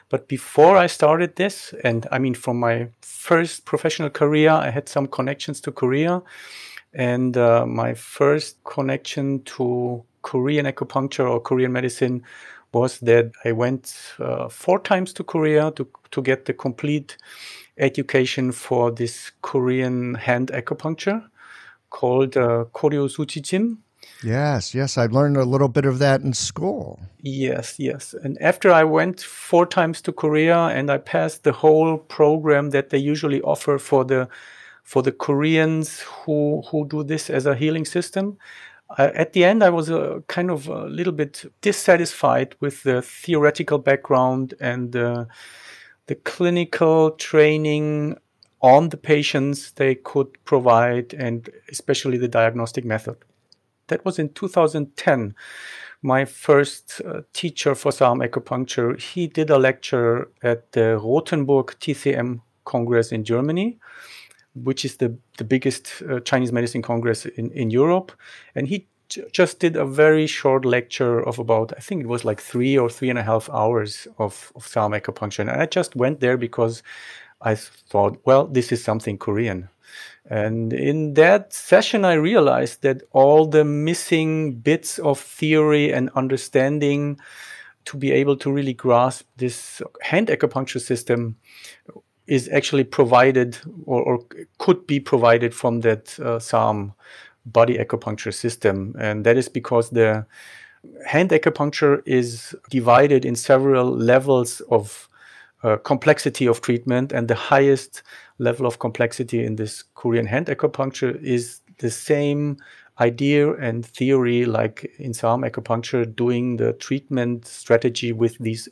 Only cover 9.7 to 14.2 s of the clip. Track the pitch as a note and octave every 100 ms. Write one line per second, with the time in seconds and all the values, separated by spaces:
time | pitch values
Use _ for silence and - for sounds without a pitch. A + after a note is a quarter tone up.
9.7 | B2 B2 A#2+ - _ - C3+ B2+ D3 C#3
10.7 | C3+ - C#3 C3+ - B2+ A#2+ - B2+ B2+
11.7 | B2 B2+ A#2+ B2+ B2 - - - - _
12.7 | A#2 B2 - A#2+ A#2 A2+ - B2 A2+ A#2+
13.7 | C3 - - - -